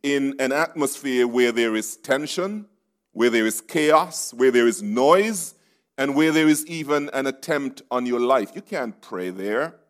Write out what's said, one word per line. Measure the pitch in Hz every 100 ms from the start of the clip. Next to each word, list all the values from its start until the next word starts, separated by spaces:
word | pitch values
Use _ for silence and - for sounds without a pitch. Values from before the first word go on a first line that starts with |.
in | 143 143 139 135
an | 131
atmosphere | 139 160 156 135 - 139 127 123
where | 123 120
there | 117 117 110
is | 107 -
tension, | - 135 151 - 190 214 208 _ _ _ _
where | - 120
there | 113 110
is | -
chaos, | - 160 151 156 175 - -
where | 120 131
there | 120 120
is | 107
noise, | 104 113 139 180 214 202 165 _ _ _ _ -
and | 139
where | 143 160
there | 156 156
is | 147 151
even | 165 143 147 143
an | 135 135
attempt | 135 - 147 135 - -
on | 123 123
your | 120
life? | 123 131 101
You | 165
can't | - 175 120 101
pray | - 95 90
there. | 92 101 110 160 165 _